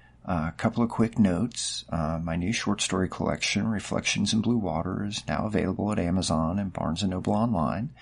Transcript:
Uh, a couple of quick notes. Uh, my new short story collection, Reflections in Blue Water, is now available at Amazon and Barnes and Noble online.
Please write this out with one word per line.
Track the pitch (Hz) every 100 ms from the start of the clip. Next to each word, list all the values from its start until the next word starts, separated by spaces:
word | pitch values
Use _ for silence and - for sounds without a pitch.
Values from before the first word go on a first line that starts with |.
| - -
Uh, | - 87 82
a | -
couple | 113 120
of | 117
quick | - 113 -
notes. | 98 87 117 - - - -
Uh, | 85 78 82
my | 82 85
new | 87
short | 117 - 101
story | - 92 92
collection, | - 78 73 - 104 110
Reflections | 104 - - - - 101
in | 110
Blue | 113 120
Water, | 92 80 87 101
is | 101 101 -
now | 76 107
available | 101 87 92 101
at | 98
Amazon | 87 92 87 80 82 98
and | 95
Barnes | - 78 82
and | 101
Noble | 90 98
online. | 104 120 95 69 87 135 -